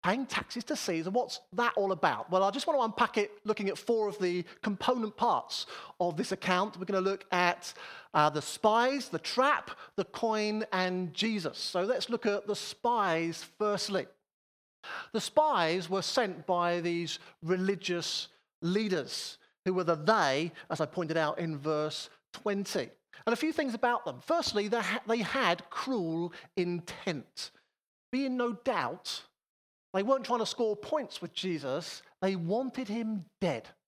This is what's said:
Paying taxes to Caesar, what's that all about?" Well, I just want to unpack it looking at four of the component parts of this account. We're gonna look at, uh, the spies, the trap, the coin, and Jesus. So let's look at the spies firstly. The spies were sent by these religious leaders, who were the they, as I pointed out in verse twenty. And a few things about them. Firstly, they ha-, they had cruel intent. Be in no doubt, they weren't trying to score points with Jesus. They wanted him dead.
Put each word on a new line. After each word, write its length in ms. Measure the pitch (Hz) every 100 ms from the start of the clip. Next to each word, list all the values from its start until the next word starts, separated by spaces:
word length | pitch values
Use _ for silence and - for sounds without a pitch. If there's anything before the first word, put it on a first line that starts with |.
Paying 200 | 175 226
taxes 380 | 262 - - 240
to 120 | - 302
Caesar, 340 | - 165 165
what's 300 | 214 247 - _
that 180 | 180 240 -
all 140 | 196
about?" 400 | 185 170 113 -
Well, 140 | 185
I 80 | 196
just 160 | 220 339
want 100 | 294
to 60 |
unpack 340 | 226 - 240 226
it 140 | 208 -
looking 240 | 214 214 196
at 80 | 160
four 300 | - 226 214
of 100 | -
the 240 | 180 175 170 -
component 540 | 214 196 - 254 220 -
parts 500 | 233 147 - - - - - -
of 180 | 175 160
this 140 | 247
account. 460 | 185 - 180 208 180
We're 80 |
gonna 160 | 185 190
look 240 | 190 196 -
at, 420 | 180 175 175 - - - - -
uh, 160 | 156 151
the 120 | 151
spies, 680 | - - 214 226 247 277 -
the 100 | 160
trap, 540 | - - 190 196 - - - -
the 80 |
coin, 600 | 190 - 226 214 214 214 220
and 400 | 185 185 180 175
Jesus. 460 | - 220 208 160 -
So 240 | - 180
let's 260 | 196 247 -
look 180 | 233 214
at 200 | 202 202
the 100 | 202
spies 880 | - - 233 240 190 165 165 160 - _
firstly. 480 | 208 202 - 190 131 _ _ _ _ _ _ _ - - -
The 80 | 214
spies 680 | - - 311 233 165 180 165
were 100 | 190
sent 460 | 165 - 214 165 156
by 340 | 175 175 175
these 380 | 170 170 170 - - _
religious 840 | 160 185 190 196 190 175 - - - _ _ _
leaders, 720 | 170 196 214 180 120 - - - _ _
who 100 | -
were 100 | 185
the 120 | 170 165
they, 560 | 156 220 151 135 170 - -
as 100 | 156
I 60 | 156
pointed 300 | - 165 165
out 220 | 151 -
in 200 | 170 147
verse 500 | 151 151 151 - - _ _
twenty. 580 | - 208 202 196 190 120 - _ - -
And 80 |
a 20 | 233
few 160 | 311
things 220 | 320 277
about 320 | 220 240 240 -
them. 160 | 127
Firstly, 460 | - 330 - 208 202
they 120 | 233
ha-, 220 | 185 226 -
they 120 | 233
had 500 | 185 269 214 175 -
cruel 640 | - - 247 165 165 175 - - -
intent. 920 | 175 175 170 - - 151 - - - _ _ _ _ _ _
Be 140 | 254
in 140 | 269 254
no 160 | 240
doubt, 680 | 208 - 202 123 165 - - - _ _ _ _ _ _
they 100 | 185
weren't 220 | 208 262
trying 140 | 226 233
to 80 | 214
score 280 | - 220
points 460 | 208 - 311 226 -
with 140 | 170
Jesus. 680 | - 185 160 135 139 165 - - _
They 120 | 190
wanted 540 | 190 165 220 262 - 262
him 380 | 220 220 214 160 _
dead. 260 | 180 120 - -